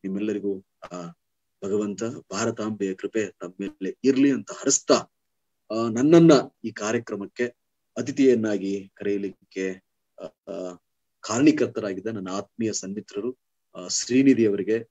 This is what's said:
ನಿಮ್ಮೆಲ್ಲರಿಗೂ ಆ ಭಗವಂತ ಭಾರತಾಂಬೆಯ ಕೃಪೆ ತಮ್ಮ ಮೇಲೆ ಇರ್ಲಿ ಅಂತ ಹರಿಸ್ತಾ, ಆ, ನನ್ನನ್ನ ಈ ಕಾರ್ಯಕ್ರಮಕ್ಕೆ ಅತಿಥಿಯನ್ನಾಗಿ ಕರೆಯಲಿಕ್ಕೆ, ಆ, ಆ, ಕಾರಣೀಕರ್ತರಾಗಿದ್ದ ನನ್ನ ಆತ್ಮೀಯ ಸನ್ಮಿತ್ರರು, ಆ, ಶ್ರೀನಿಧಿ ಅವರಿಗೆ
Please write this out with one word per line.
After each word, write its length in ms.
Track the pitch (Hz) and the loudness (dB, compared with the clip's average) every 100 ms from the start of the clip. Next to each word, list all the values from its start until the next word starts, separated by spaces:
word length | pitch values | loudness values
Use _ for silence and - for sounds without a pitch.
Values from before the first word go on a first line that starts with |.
ನಿಮ್ಮೆಲ್ಲರಿಗೂ 600 | 95 95 107 101 98 95 _ _ | -6 -4 -4 -4 -4 -6 _ _
ಆ 40 | - 90 87 - _ _ _ _ 98 | -16 -14 -14 -16 _ _ _ _ -4
ಭಗವಂತ 380 | 104 104 95 | -2 -2 -4
ಭಾರತಾಂಬೆಯ 880 | 117 143 _ 98 113 117 107 104 98 | -8 -8 _ -4 -4 -4 -6 -4 -6
ಕೃಪೆ 320 | 92 101 110 101 | -4 -6 -4 -6
ತಮ್ಮ 280 | _ 90 92 | _ -16 -10
ಮೇಲೆ 380 | 98 - 95 - | -12 -8 -10 -2
ಇರ್ಲಿ 280 | 131 131 139 | 0 4 2
ಅಂತ 200 | 123 - | 0 -6
ಹರಿಸ್ತಾ, 440 | - - - - 143 - _ _ _ _ _ _ | -6 -2 -2 2 0 0 _ _ _ _ _ _
ಆ, 180 | 110 117 | -4 -2
ನನ್ನನ್ನ 420 | 110 143 170 165 139 123 _ | 0 6 10 10 8 4 _
ಈ 80 | 113 | -10
ಕಾರ್ಯಕ್ರಮಕ್ಕೆ 720 | 113 104 120 113 104 98 - 120 _ _ _ _ - | -6 -4 -4 -4 -10 -10 -4 -6 _ _ _ _ -8
ಅತಿಥಿಯನ್ನಾಗಿ 960 | 120 135 135 117 110 101 98 98 95 | -6 4 6 6 2 -2 -2 -6 -8
ಕರೆಯಲಿಕ್ಕೆ, 920 | _ 104 101 98 95 _ 95 95 92 _ _ _ - | _ -4 -4 -4 -10 _ -6 -6 -6 _ _ _ -18
ಆ, 300 | 90 _ - | -18 _ -14
ಆ, 240 | 87 90 90 _ _ _ _ | -10 -10 -12 _ _ _ _
ಕಾರಣೀಕರ್ತರಾಗಿದ್ದ 880 | - 113 151 151 117 - 104 92 104 | -6 4 4 4 -2 -4 -8 -8 -8
ನನ್ನ 220 | 107 92 | -10 -8
ಆತ್ಮೀಯ 440 | 98 104 - 110 | -8 -10 -6 -6
ಸನ್ಮಿತ್ರರು, 640 | 101 95 101 - 104 113 131 _ _ _ 87 | -4 -10 -12 -10 -10 -10 -12 _ _ _ -18
ಆ, 120 | 90 | -8
ಶ್ರೀನಿಧಿ 580 | - - 127 139 120 107 | -6 0 4 6 6 4
ಅವರಿಗೆ 320 | 101 95 113 117 | 0 -2 -4 -4